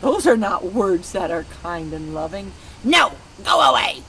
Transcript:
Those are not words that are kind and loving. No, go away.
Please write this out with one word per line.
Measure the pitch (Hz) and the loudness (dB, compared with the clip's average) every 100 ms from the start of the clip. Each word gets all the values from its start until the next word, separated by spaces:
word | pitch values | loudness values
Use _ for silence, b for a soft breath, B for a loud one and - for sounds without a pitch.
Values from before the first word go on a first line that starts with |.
Those | 277 330 349 | 2 2 4
are | 226 | 4
not | 202 180 180 | 4 -2 -2
words | 214 196 175 180 | 0 2 0 0
that | 190 170 | -4 -2
are | 170 - - | -4 -6 -12
kind | 170 170 160 | -8 -8 -8
and | 156 156 | -8 -8
loving. | 156 160 196 196 - B B | -6 -6 -8 -12 -16 B B
No, | 220 339 - - - - | 2 2 2 -2 -20 -12
go | 104 135 | 0 4
away. | 143 123 110 - | 6 4 0 -4